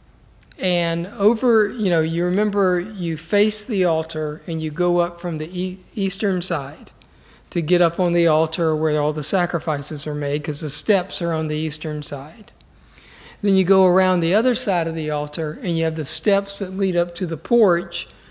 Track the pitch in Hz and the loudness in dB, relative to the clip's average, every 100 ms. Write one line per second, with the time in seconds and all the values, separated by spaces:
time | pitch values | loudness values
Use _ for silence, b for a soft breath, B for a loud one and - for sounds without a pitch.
0 | _ _ _ _ _ - 190 175 170 170 | _ _ _ _ _ -4 0 0 0 -2
1 | 185 233 208 233 247 220 202 247 196 170 | -6 2 2 4 2 2 2 0 0 2
2 | 160 165 180 185 214 202 185 180 208 208 | 0 0 0 0 0 2 2 0 -4 -6
3 | 170 156 - 202 214 - - 196 180 160 | -6 -6 0 2 4 2 0 0 2 0
4 | 160 156 151 151 - 165 156 151 175 175 | -2 -6 -6 -6 -8 -6 -4 0 2 2
5 | 170 175 180 156 160 185 185 185 - - | 0 -4 -6 -6 -6 -4 -6 -8 -12 -4
6 | 196 - 202 185 - 151 135 156 - - | -2 0 0 0 0 -2 -6 -14 -20 -20
7 | b b b b _ 170 156 175 170 170 | b b b b _ -4 2 4 4 2
8 | 180 175 165 156 160 180 165 156 156 151 | 2 4 4 4 2 0 0 0 0 0
9 | 147 151 143 190 175 160 165 143 - 147 | 0 0 0 0 0 -2 -2 -2 -4 -4
10 | 151 147 143 147 147 147 151 - - 196 | -6 -4 -2 -2 -2 -2 0 0 2 2
11 | 180 - 170 160 156 151 156 - 160 151 | 0 -4 -2 -2 -2 -2 -2 -4 -4 -6
12 | - 135 147 202 - _ _ B B B | -6 -8 -12 -18 -20 _ _ B B B
13 | B B B B 202 190 180 190 185 180 | B B B B 2 4 6 6 6 4
14 | 185 180 165 202 254 233 208 175 165 160 | 4 2 2 2 2 0 0 0 -2 -4
15 | 151 147 147 - 156 214 208 165 160 160 | -4 -4 -4 -6 -6 -4 -2 0 0 -2
16 | 143 - 208 196 196 - 190 190 196 170 | -2 0 2 0 0 -6 -4 -2 0 0
17 | 175 - 170 160 - 240 202 175 196 - | -2 -4 -6 -6 0 4 4 2 -2 -10
18 | - B B | -12 B B